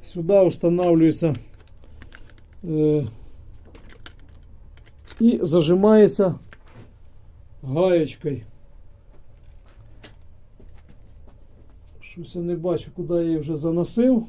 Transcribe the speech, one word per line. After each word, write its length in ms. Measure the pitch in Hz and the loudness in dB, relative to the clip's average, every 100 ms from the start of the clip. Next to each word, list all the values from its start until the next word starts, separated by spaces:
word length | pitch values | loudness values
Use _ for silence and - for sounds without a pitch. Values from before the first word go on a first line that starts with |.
Сюди 440 | - 175 165 202 185 | -14 -10 2 4 4
встановлюється, 880 | 165 170 175 180 165 160 - 165 135 - - - - - - - - - - - - | 2 0 2 2 4 4 2 -2 -4 -8 -20 -20 -20 -20 -20 -20 -20 -20 -20 -20 -18
е, 420 | 180 156 151 151 135 - - - - - - - - - - - - - - - - - - - - - | -6 -2 0 0 -2 -10 -20 -20 -20 -20 -20 -20 -20 -20 -20 -20 -20 -20 -20 -20 -20 -20 -20 -20 -20 0
і 180 | 226 240 | 2 2
зажимається 920 | 170 170 156 180 208 220 202 202 196 127 - - - - - - - - - - - - | 0 2 2 4 6 6 6 4 -2 -2 -12 -20 -20 -20 -20 -20 -20 -20 -20 -20 -20 -16
гаєчкою. 800 | 131 139 185 175 151 - 151 127 - - - - - - - - - - - - - - - - - - - - - - - - - - - - - - - - - - - - | -6 -2 2 2 0 -6 -8 -8 -12 -20 -20 -20 -20 -20 -20 -20 -20 -20 -20 -20 -20 -20 -20 -20 -20 -20 -20 -20 -20 -20 -20 -20 -20 -20 -20 -20 -20 -20 -20 -20 -20 -20 -20 -20
Щось 360 | - - 165 175 | -20 -18 -14 -8
я 60 | |
не 140 | 170 165 | -6 -4
бачу, 340 | 175 170 - - | -4 -4 -6 -12
куди 180 | 156 | -4
я 80 | 175 | -2
її 160 | 165 160 | -2 -4
вже 180 | 147 156 | -4 -6
заносив. 680 | 160 165 165 - 247 247 | -4 -4 -4 0 2 2